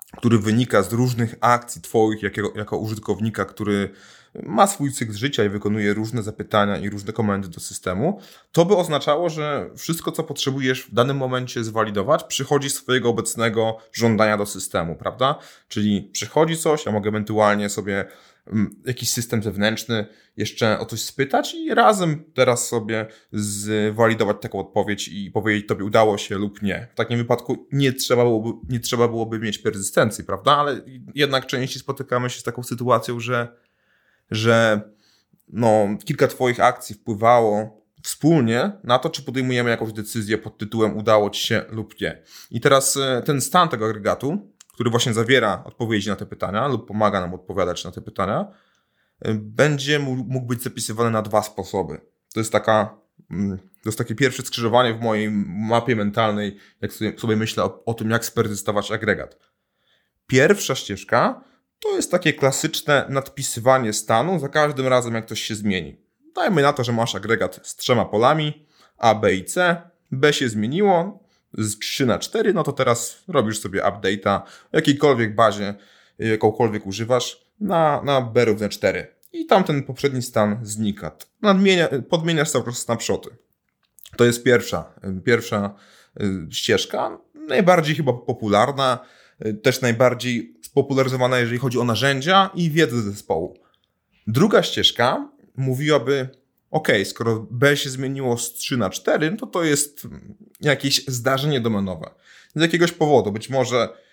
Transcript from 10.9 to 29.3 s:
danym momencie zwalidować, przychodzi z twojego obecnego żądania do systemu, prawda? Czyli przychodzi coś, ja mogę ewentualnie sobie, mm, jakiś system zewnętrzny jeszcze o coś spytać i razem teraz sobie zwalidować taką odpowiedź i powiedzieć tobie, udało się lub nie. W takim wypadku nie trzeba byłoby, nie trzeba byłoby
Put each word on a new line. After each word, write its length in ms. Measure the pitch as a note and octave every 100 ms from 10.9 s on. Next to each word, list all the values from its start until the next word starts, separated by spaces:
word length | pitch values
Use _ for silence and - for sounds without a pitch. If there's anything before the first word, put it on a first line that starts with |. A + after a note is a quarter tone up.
danym 240 | G#2+ C3 C#3
momencie 460 | C3 B2+ B2 A#2+
zwalidować, 600 | A2+ A2+ A2 G2+ G2+ D#3+
przychodzi 460 | - - C3+ C#3+ C3+
z 140 | -
twojego 260 | - B2+ A#2
obecnego 680 | A2 G#2 A#2 A#2 A2 A2 A2 -
żądania 440 | - A#2 G#2+ G#2+ G#2
do 80 | G2+
systemu, 500 | F#2+ - F#2+ E2+ D#2+
prawda? 400 | F#2+ G#2 C3 D3+ - - _
Czyli 420 | G#2+ G#2 G2+ -
przychodzi 440 | - A2+ D3 E3 E3
coś, 280 | E3 D3 A2
ja 60 |
mogę 180 | G#2+ G#2
ewentualnie 600 | G#2+ G#2 G#2+ G#2 G#2 G2+
sobie, 360 | G#2+ G2 G2 F#2+ - _ _ -
mm, 280 | G#2+ G2+ - -
jakiś 240 | B2 A#2
system 340 | - A#2 A2+
zewnętrzny 600 | G#2 F#2+ G#2+ A2 - A2+ G2+ _ _ -
jeszcze 420 | G#2+ - A2+ G#2
o 60 | G#2
coś 160 | A2+
spytać 520 | - - C#3 B3 C#4+
i 200 | E4+ D#4+
razem 500 | A#3 G#3+ G3+ E3+ D3 -
teraz 340 | - B2+ A#2+ -
sobie 400 | A#2 G#2 A2 G#2+ - _
zwalidować 1080 | G#2+ G#2 G2+ G#2 G#2+ G#2+ G#2+ A2+ A2 G#2 G#2
taką 180 | A2+ G2
odpowiedź 480 | F#2 G#2 G2 G2+ -
i 240 | F#2 G2
powiedzieć 360 | A2 G#2 G#2 G2+
tobie, 180 | G2 G2+
udało 320 | A2+ G#2+ G2+
się 200 | - G2
lub 240 | G#2 -
nie. 260 | G2+ F2 A#2+
W 40 | -
takim 220 | A2 A#2+
wypadku 500 | A#2 A#2+ - B2 -
nie 220 | C#3 C3+
trzeba 300 | C3 - B2
byłoby, 260 | A#2+ A2 A2+ - -
nie 100 | B2
trzeba 280 | A#2 A#2+ A#2
byłoby 320 | A2+ A2+